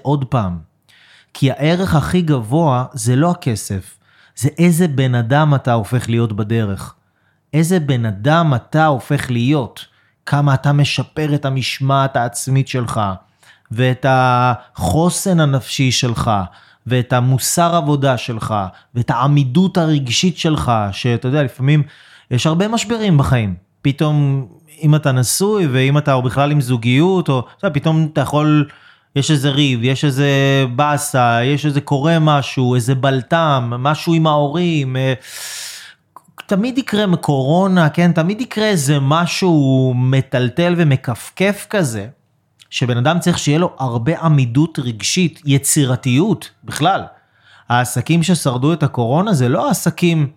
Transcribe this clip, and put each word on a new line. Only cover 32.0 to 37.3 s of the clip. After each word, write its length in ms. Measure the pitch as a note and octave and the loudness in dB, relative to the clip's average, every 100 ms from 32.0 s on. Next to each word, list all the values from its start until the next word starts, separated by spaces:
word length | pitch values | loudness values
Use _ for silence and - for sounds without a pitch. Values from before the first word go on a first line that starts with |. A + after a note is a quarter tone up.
| D3+ E3 | 2 2
משהו, 560 | D#3 D3 A#2+ - B2 B2 | 2 2 -2 -2 0 0
איזה 200 | A2+ C3 | 0 0
בלטם, 760 | C3+ C3 B2 E3 D#3+ C3+ A#2+ A#2+ | 0 -2 -2 0 2 0 -2 -4
משהו 340 | C3+ D3+ - | -2 -2 0
עם 140 | E3 D#3+ | 2 2
ההורים, 720 | D3 D3 D#3+ F3 D#3 C3 C3 | 2 0 0 -2 -2 -2 -2
אה, 160 | C3 B2+ - - - - - - - - _ - - - - | -2 -4 -8 -16 -14 -12 -14 -16 -20 -20 _ -20 -20 -20 -4
תמיד 320 | F#3+ A#3+ B3+ | -2 0 -2
יקרה 380 | A#3+ G#3 G#3 E3+ | -2 -2 0 0
קורונה, 680 | - | 0